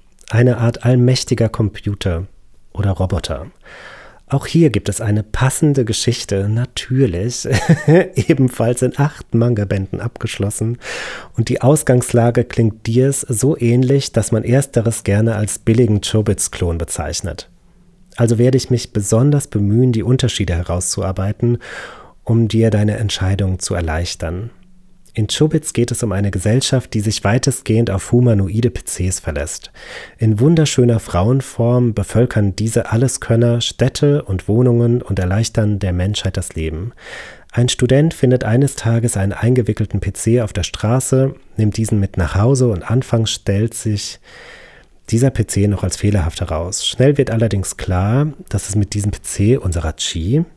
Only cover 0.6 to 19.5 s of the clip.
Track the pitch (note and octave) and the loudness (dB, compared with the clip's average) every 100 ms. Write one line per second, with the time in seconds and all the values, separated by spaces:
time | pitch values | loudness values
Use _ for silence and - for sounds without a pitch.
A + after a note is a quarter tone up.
0.6 | A#2 - B2 B2 B2 B2+ - A#2+ A2 - | 0 0 2 4 4 2 0 0 0 0
1.6 | G#2 - - G2+ G2 E2+ F#2+ - - - | -2 -4 -6 -4 -4 -4 -6 -14 -20 -20
2.6 | - - G2 F#2 F#2 F#2 - D2+ - - | -12 -4 -2 -2 -2 -2 -4 -8 -10 -20
3.6 | - - - - - - - C#3 - E3 | -20 -20 -20 -20 -20 -20 -4 -4 0 4
4.6 | D#3+ G2+ - - A2 G#2+ G#2 - C3 - | 4 2 -2 -4 0 -2 -2 -2 -2 2
5.6 | D3+ C#3 A2 G#2+ - A#2 - G2 G2+ A2 | 2 2 0 -2 -2 -4 -4 -2 0 -2
6.6 | B2 - - B2+ B2+ E2+ A2+ - A#2 - | -4 -8 -2 0 2 0 -4 -6 -2 0
7.6 | - D3+ - E3+ F#3 - - C3+ B2+ - | 4 2 6 4 4 0 0 2 2 2
8.6 | A#2 B2 B2+ - D3 - - A2+ A#2 A2+ | 0 0 -2 0 -2 -4 -2 0 2 0
9.6 | G2+ G2+ F#2+ - A#2 - - - G2+ - | 0 -2 -4 -6 -8 -8 -8 -4 -4 -4
10.6 | A2+ A#2+ - - - - - - A2 - | -4 -6 -10 -12 -12 -14 -6 -4 -2 2
11.6 | B2 D3+ - B2 - A#2+ A#2+ A#2+ A#2 - | 4 4 4 2 4 2 4 2 0 0
12.6 | A2 A2+ - A#2 C3+ C#3 - A2+ C3 D#3+ | 0 0 0 2 2 0 -4 0 0 2
13.6 | A#2 B2 B2+ C#3 - - - A2 A2 C3 | 2 2 4 2 0 -2 0 0 2 0
14.6 | C#3 A#2+ A2+ - - G2+ A2+ G#2 G#2 - | 2 0 -2 -2 0 2 2 0 -4 -2
15.6 | - A2+ A#2 G#2 - A2 G#2 F#2+ - - | 2 4 4 2 0 0 0 -2 -4 -4
16.6 | F2 E2 E2 - D#2 - - - - _ | -2 -2 -4 -6 -6 -6 -6 -10 -14 _
17.6 | _ _ _ _ _ - A2+ A2+ B2 C3 | _ _ _ _ _ 0 2 4 4 2
18.6 | - A#2+ - A2+ G2+ A2+ C#3 C#3+ - | 0 -2 -2 -6 0 2 4 2 0